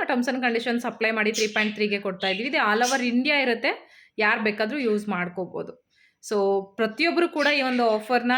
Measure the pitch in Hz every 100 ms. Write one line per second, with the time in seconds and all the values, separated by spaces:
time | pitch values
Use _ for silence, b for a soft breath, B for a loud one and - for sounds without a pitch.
0 | 330 247 247 254 247 226 240 240 240 233
1 | 220 220 208 220 214 214 214 208 208 202
2 | 202 185 190 190 262 294 214 214 247 269
3 | 247 247 277 285 247 226 277 453 B B
4 | B - 214 233 214 208 214 294 233 208
5 | 208 180 180 180 180 160 170 - _ b
6 | b b - 208 196 196 196 - 220 214
7 | 339 294 349 302 285 294 262 247 233 214
8 | 214 247 240